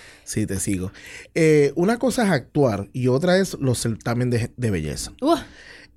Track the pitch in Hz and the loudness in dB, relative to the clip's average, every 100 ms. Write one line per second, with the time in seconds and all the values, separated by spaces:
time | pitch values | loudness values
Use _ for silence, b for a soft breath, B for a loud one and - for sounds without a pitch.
0 | B B - 110 101 98 - 95 92 B | B B -8 -6 -4 -4 -4 -4 -6 B
1 | B B B 170 160 151 139 - 185 240 | B B B 2 4 6 4 2 0 0
2 | 262 247 202 147 - 147 135 98 98 127 | 0 0 0 0 0 2 2 0 -4 -2
3 | 123 135 175 185 190 - 131 113 120 110 | 2 2 4 2 2 -2 -2 0 -2 -4
4 | 120 117 127 117 120 - 117 90 76 73 | -4 -2 0 -2 -4 -4 -2 -2 -4 -6
5 | - - 285 330 B B B B B | -10 -4 0 0 B B B B B